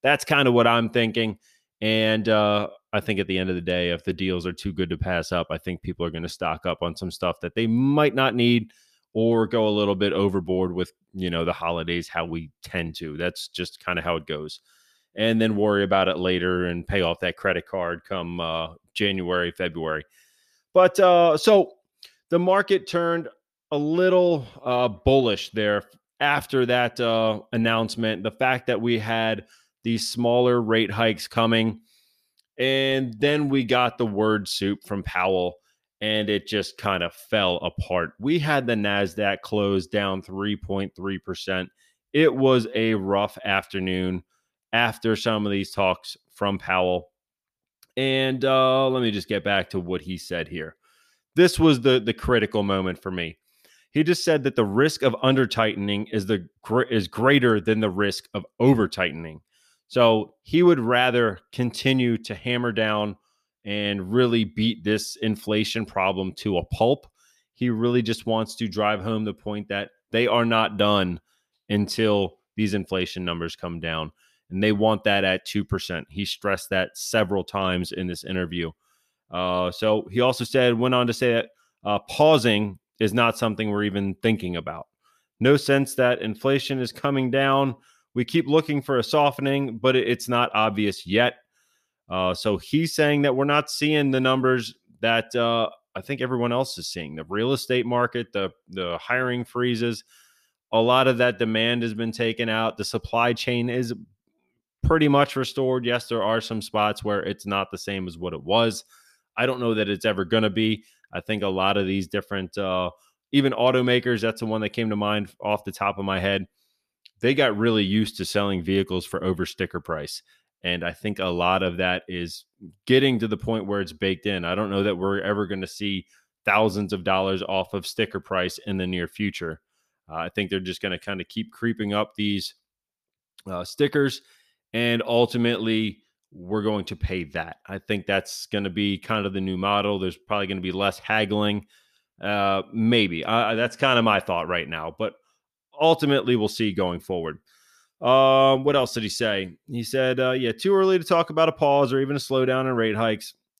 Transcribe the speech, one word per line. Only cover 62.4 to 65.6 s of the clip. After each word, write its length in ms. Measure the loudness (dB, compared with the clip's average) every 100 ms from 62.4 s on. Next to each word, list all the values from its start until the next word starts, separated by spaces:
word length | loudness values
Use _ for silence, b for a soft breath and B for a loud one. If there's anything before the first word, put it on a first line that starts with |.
| -4 -4 -2
down 440 | -2 0 0 -2 -6 _ _ _ _ -8
and 440 | -4 -4 -4 0
really 340 | 2 4 2
beat 380 | 0 0 -2 -2
this 320 | -2 -2 -2 -6
inflation 680 | -4 -4 -2 0